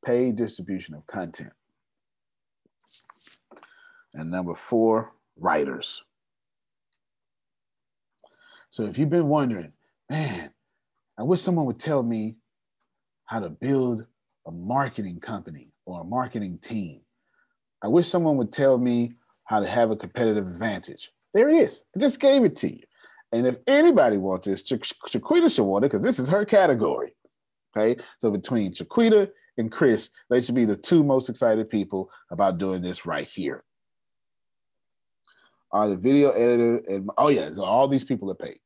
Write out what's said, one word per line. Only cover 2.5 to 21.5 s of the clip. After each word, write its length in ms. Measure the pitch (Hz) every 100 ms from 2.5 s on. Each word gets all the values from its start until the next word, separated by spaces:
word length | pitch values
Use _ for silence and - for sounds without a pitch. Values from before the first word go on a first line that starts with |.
| _ _ _ _ - _ _ - - _ - - _ - _ _
And 160 | 73 80
number 240 | 90 87
four, 600 | 82 - 117 113 110 110 _ _ _
writers. 680 | 85 78 71 - - - _ _ _ _ _ _ _ _ _ _ _ _ _ _ _ _ _ _ _ _ _ _ _ _ _ _ _
So 140 | -
if 140 | 104 123
you've 120 | 147
been 200 | 170 151
wondering, 420 | 151 131 104 78 _ _ _ _
"Man, 420 | 156 147 92 76 _ _ _ _ _ _ -
I 60 |
wish 180 | 120 180
someone 240 | 185 175 139
would 140 | 117
tell 240 | - 147
me 320 | 117 113 110 113 _ _ _ _ _ _ _ _ -
how 140 | 113
to 100 | 90
build 560 | 76 127 135 127 113 113 _ _ _ -
a 60 |
marketing 680 | 85 92 127 135 - 101 87
company 500 | - 104 90 73 60 _ -
or 160 | -
a 40 | -
marketing 540 | 127 123 117 98 87
team. 420 | - 113 90 67 _ _ _ _ _ _ _ _
I 60 | 101
wish 200 | 151 175
someone 300 | 185 165 139
would 140 | 110
tell 260 | - 135 127
me 360 | 123 120 120 - _ _ -
how 140 | 110
to 60 | 98
have 240 | 123 113
a 40 | 107
competitive 500 | 90 - 117 107 95
advantage." 680 | 87 110 101 - - - _ _
There 160 | 196
it 60 | 269